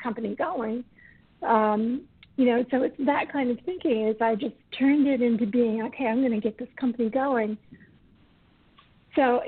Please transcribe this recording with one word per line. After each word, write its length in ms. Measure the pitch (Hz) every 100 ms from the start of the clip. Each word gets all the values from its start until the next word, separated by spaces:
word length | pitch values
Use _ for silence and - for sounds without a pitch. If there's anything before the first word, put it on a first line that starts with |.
company 320 | 247 220 220
going." 480 | - 320 349 226 233 247 _ - - _ _
Um, 680 | - 220 214 214 226 254 - _ - -
you 100 | 247
know, 180 | 233 247
so 120 | 254
it's 140 | 262 -
that 320 | 269 285 311
kind 200 | 285 247
of 100 | 240
thinking 480 | - 370 330 220 220
is 120 | 220
I 140 | 226
just 220 | 220 233 - _
turned 340 | - 269 294 277
it 160 | 262
into 240 | 240 226 226
being, 360 | 240 233 220
"Okay, 240 | 220 - 262
I'm 140 | 226
gonna 180 | 269 220
get 180 | 220 214
this 140 | 247 -
company 320 | 262 226 226
going." 480 | 247 269 247 214 214 - - - _ _ _ _ _ _ _ _ _ _ _ _
So 280 | - 269 247